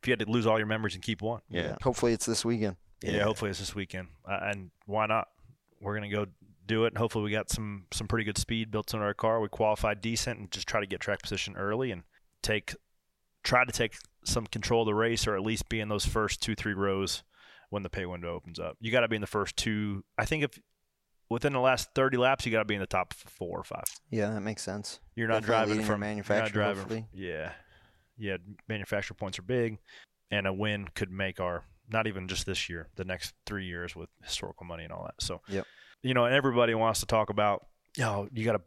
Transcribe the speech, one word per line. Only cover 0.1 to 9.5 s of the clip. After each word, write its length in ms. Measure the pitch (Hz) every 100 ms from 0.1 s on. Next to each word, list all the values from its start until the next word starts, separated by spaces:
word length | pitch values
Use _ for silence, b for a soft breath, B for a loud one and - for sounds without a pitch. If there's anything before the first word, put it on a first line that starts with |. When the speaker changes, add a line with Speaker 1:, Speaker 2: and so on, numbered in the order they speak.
Speaker 1:
had 60 | 117
to 120 | 104
lose 160 | 120 110
all 120 | 110
your 80 | 107
memories 280 | 107 107
and 80 | 92
keep 200 | - 104
one. 180 | 107 113 _
Speaker 2:
Yeah. 140 | 87
Speaker 3:
Yeah. 140 | 80 -
Hopefully 300 | 131 120 120
it's 140 | 113 -
this 180 | 113
weekend. 320 | 113 117 107 92 _ _
Speaker 1:
Yeah, 100 | 85
Speaker 2:
Yeah. 100 | 104
Speaker 1:
hopefully 260 | 104 107 104
it's 80 | 92
this 140 | 98
weekend. 340 | 104 95 92 87 - -
Uh, 100 | 98
and 280 | 101 101 90 _
why 220 | - 107 107
not? 220 | 110 - _ - - _ _
We're 140 | 98
gonna 160 | 104 104
go 160 | 101 101 - - - 101
do 180 | 110
it, 40 | 113
and 100 | -
hopefully 260 | 117 113
we 60 | 104
got 180 | 107 101
some, 380 | - 107 101 92
some 140 | - 107
pretty 160 | 117
good 120 | 107 101
speed 340 | - 113 110
built 220 | 107 104
into 140 | 110 104
our 80 |
car. 260 | 101 113 113
We 80 |
qualify 460 | 104